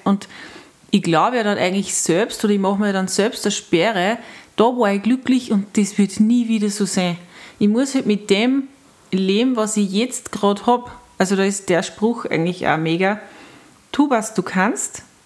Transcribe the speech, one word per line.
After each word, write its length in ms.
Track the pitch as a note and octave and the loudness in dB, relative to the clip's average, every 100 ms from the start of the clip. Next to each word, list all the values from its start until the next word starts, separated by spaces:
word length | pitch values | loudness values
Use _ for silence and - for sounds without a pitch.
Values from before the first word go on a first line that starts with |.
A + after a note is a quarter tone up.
und 240 | - G3 - - - - - _ _ | 0 0 -2 -20 -20 -20 -20 _ _
ich 100 | G3 | 0
glaube 360 | F3 D#3+ G3 B3 | 2 2 2 0
ja 40 | |
dann 140 | G#3 G#3 | 0 0
eigentlich 380 | F3+ G3 G3 | 0 -2 -2
selbst, 500 | - - E3+ A3 - | -4 0 0 0 -2
oder 80 | G#3 | 0
ich 80 | G#3 | 2
mache 180 | G3 G3+ | 2 0
mir 140 | G#3 | 0
dann 160 | F#3+ F#3+ | 0 -2
selbst 380 | - G3+ - G#3 | 0 -2 -2 -4
eine 60 | |
Sperre, 680 | - - E3+ G3 G3+ F#3 A#3+ - - - - | -4 0 2 2 2 0 -2 -8 -20 -12 2
„Da 80 | |
war 280 | A3+ B3 G#3 | 2 4 0
ich 100 | G3+ | 0
glücklich 480 | G#3 B3+ B3+ B3+ B3 | 0 0 2 0 2
und 260 | G#3 G3 - | -2 0 0
das 180 | G3+ - | 0 0
wird 240 | G3 - | 0 2
nie 280 | G#3+ A#3+ A3+ | 2 2 2
wieder 200 | A3+ G#3 | 0 -2
so 160 | G3+ | -2
sein.“ 320 | G3 - F3+ E3+ - - - - | -2 0 -2 -4 -12 -20 -20 0
Ich 100 | G#3 | 2
muss 260 | A3 C#4 | 2 0
halt 100 | C4+ | 0
mit 240 | G#3+ G#3 G#3 | 0 -2 2
dem 360 | G3 A#3+ C4+ C4+ - _ _ - | 2 2 0 -4 -16 _ _ -6
leben, 440 | F#3+ F#3+ G3+ B3+ B3 | -2 0 2 2 0
was 220 | G#3+ G#3+ | -2 0
ich 120 | G3 | 0
jetzt 400 | F#3+ B3+ - - | 0 -2 -6 -10
grad 360 | - G3+ G3+ - | -2 0 0 0
hab. 240 | A#3+ A#3+ - - - | 0 -2 -20 -20 -4
Also 200 | F#3+ G3 | 0 2
da 80 | |
ist 260 | G3 G3 - | 0 -2 0
der 120 | E3+ | 0
Spruch 440 | - - G#3+ A#3 - | 0 -2 -2 -2 -4
eigentlich 400 | - E3+ F3 - | -2 -2 -2 0
auch 80 | D3+ | 0
mega. 420 | D#3+ E3 F#3+ G#3 - - - - - _ _ | 0 0 0 -2 -8 -20 -20 -20 -20 _ _
„Tu, 180 | - C#4+ | 0 2
was 240 | A#3 G#3 | 2 0
du 80 | - | -4
kannst, 640 | F3 F#3 G3 G4 - - - _ | -4 0 0 -2 -8 -12 -20 _